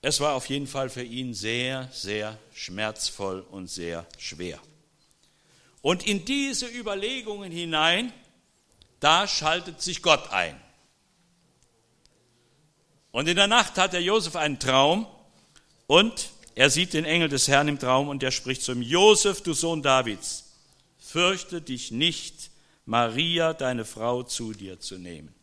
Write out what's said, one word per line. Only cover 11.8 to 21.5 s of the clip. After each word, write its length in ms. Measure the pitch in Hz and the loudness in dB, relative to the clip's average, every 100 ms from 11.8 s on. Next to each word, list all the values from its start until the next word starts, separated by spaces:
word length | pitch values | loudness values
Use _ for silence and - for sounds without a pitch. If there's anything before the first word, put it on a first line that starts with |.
| _ _ _ _ _ _ _ _ _ _ _ _ _ | _ _ _ _ _ _ _ _ _ _ _ _ _
Und 180 | 117 156 | -2 0
in 80 | 180 | 4
der 100 | 202 | 6
Nacht 320 | 226 208 - | 4 4 2
hat 160 | 185 | 0
der 80 | 180 | 0
Josef 340 | 175 220 170 165 | 0 0 0 -2
einen 220 | 151 135 | -2 -2
Traum 480 | 131 131 143 190 220 - _ _ _ _ _ _ _ | 4 6 6 4 -2 -14 _ _ _ _ _ _ _
und 420 | 156 220 - - - - | 6 6 0 -12 -14 -16
er 140 | - 139 | 4 4
sieht 240 | 147 180 | 4 0
den 140 | 156 160 | -2 0
Engel 240 | 170 160 | 2 2
des 180 | 139 - | 0 4
Herrn 180 | 139 147 | 4 4
im 120 | 143 | 0
Traum 300 | 127 131 143 | 2 2 2
und 120 | 139 | -2
der 100 | 131 | -2
spricht 300 | - 131 131 | -4 -4 -4
zu 120 | - | -4
ihm, 100 | 123 | -4
„Josef, 600 | 117 165 208 208 202 190 | 0 6 8 8 4 0
du 120 | 175 | -4
Sohn 280 | 147 165 165 | -2 -2 0
Davids, 680 | 139 131 117 98 - - - _ _ _ _ _ | 4 4 2 -6 -8 -10 -14 _ _ _ _ _
fürchte 640 | - 160 180 185 - | -8 0 0 0 -6